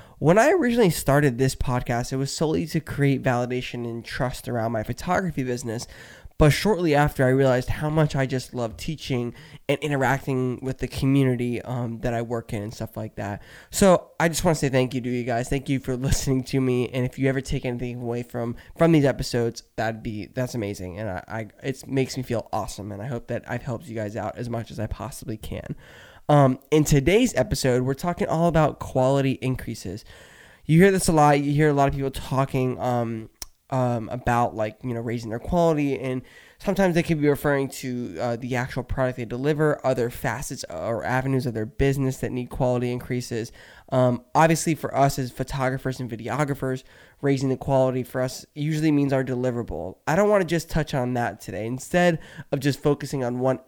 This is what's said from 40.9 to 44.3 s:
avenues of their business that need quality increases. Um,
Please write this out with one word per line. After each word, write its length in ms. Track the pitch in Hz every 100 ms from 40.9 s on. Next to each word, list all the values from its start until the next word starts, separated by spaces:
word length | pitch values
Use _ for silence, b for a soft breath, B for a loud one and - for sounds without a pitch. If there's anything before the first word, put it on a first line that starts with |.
| 113
avenues 400 | 82 127 135 131
of 80 | 135
their 140 | 110 107
business 500 | - 139 135 131 131
that 160 | 117
need 160 | 127 123
quality 420 | - 127 123 123
increases. 600 | 123 - 123 - 117 117 B B B B
Um, 340 | 131 127 120 -